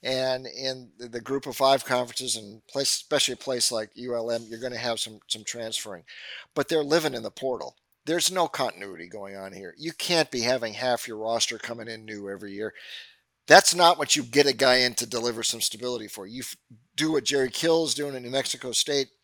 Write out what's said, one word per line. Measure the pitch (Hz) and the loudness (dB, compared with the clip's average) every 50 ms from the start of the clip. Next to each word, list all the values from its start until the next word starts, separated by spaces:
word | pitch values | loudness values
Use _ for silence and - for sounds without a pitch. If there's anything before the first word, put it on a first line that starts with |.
| - | -2
and | 123 131 131 131 131 131 131 131 | -2 -2 0 2 0 0 -2 -4
in | 127 - 127 135 131 131 131 127 113 _ _ | -10 -14 -6 -6 -6 -6 -6 -10 -20 _ _
the, | 123 120 | -14 -8
the | 113 120 | -8 -10
group | 110 - 135 139 135 | -4 -2 -4 -4 -2
of | 143 120 | -4 -2
five | - 135 135 139 135 - | 2 6 6 6 6 4
conferences | - 131 123 123 120 - - 131 127 110 | 2 0 0 0 -2 -6 -8 -4 -4 -4
and | 113 107 101 110 110 _ | -6 -6 -14 -18 -20 _
place, | - - 139 139 - - | -8 -4 -2 0 0 0
especially | - - - 151 147 - - 123 | -2 -2 0 2 2 2 2 -2
a | - | -4
place | - 143 131 123 113 - 127 | -4 -4 -2 0 0 0 0
like | 110 107 107 _ | -2 -4 -6 _
U | 113 120 123 120 | -12 -6 -4 -4
L | 117 113 117 | -2 -2 -2
M, | 117 117 117 110 | -2 -4 -4 -8
you're | 113 113 | -12 -8
gonna | 120 127 123 | -8 -6 -6
have | 113 117 123 117 110 | -4 -2 -2 -2 -2
some, | - 110 107 104 _ _ | -4 -8 -8 -18 _ _
some | - 110 107 | -8 -6 -6
transferring. | - - 117 113 113 110 - - 110 98 85 - - - - - - - - - _ _ | -10 -8 -6 -6 -6 -6 -6 -6 -8 -12 -14 -14 -18 -20 -18 -16 -16 -16 -16 -18 _ _
But | - 139 - | -2 0 2
they're | 170 156 147 | 2 0 2
living | 139 151 170 156 156 131 | 4 4 4 4 2 -4
in | 120 110 | -4 -8
the | 104 | -8
portal. | _ - 127 135 127 107 78 - _ _ _ _ _ _ _ | _ -6 -4 -4 -4 -4 -6 -10 _ _ _ _ _ _ _
There's | 143 160 175 165 - | -2 -2 0 0 0
no | 180 185 170 151 | 2 2 0 0
continuity | - - 135 117 - 90 98 101 92 82 85 87 | 0 -2 -2 -2 -4 -8 -12 -12 -12 -14 -16 -14
going | 90 104 98 98 98 | -14 -12 -12 -12 -12
on | 98 95 95 95 | -12 -12 -12 -12
here. | 95 98 87 - - | -12 -14 -14 -14 -12
You | 147 165 160 | -12 -12 -8
can't | _ - - 175 165 156 - | _ -2 0 2 2 2 0
be | - 123 113 | -2 -4 0
having | 120 127 131 117 110 104 | 0 0 0 -2 -6 -6
half | 101 127 127 120 117 - - | -4 -2 0 0 0 -2 -8
your | 113 | -8
roster | 107 107 110 117 117 - - 120 107 | -6 -4 -2 0 0 0 -2 -2 -8
coming | - - 117 117 110 113 | -10 -10 -10 -10 -10 -12
in | 113 110 107 | -12 -14 -12
new | 110 107 104 101 98 | -12 -12 -10 -10 -10
every | 98 95 104 101 98 | -10 -10 -10 -12 -8
year. | 101 107 107 - - - - - - - - - _ _ _ _ _ _ | -6 -8 -8 -8 -12 -18 -16 -16 -16 -16 -18 -20 _ _ _ _ _ _
That's | - 147 190 196 - - | 10 10 10 10 8 4
not | 175 175 165 180 - | 8 8 6 8 6
what | 147 - - | 2 0 2
you | 151 127 | 0 0
get | 120 113 139 143 | 2 4 4 6
a | 139 135 | 6 4
guy | 110 135 127 127 | 4 6 6 6
in | 127 127 123 117 | 6 4 2 0
to | - 123 | -2 -6
deliver | 113 113 120 113 120 117 113 113 | -2 -4 -2 -2 -2 -2 -2 -2
some | - - 117 | -4 -2 -2
stability | 107 - - 107 120 123 123 117 107 101 | -4 -4 -4 -4 -6 -4 -4 -4 -8 -10
for. | - - 95 | -10 -12 -12
You | 98 113 131 | -10 -10 -10
f-, | 123 - - _ _ _ 120 110 _ _ _ | -10 -10 -10 _ _ _ -20 -20 _ _ _
do | - 151 156 160 | -2 0 2 2
what | 143 - | 2 2
Jerry | - 143 139 131 127 | 2 2 2 2 2
Kill's | - - - 165 165 165 165 143 127 | 0 0 2 4 4 4 4 2 -2
doing | 143 147 143 135 | -2 -4 -6 -6
in | 131 123 | -8 -8
New | 120 | -2
Mexico | 127 135 131 - - - - 127 113 | -2 -2 0 0 -4 -6 -6 -2 0
State. | - - - 143 143 135 - _ _ | 0 0 2 2 0 0 -2 _ _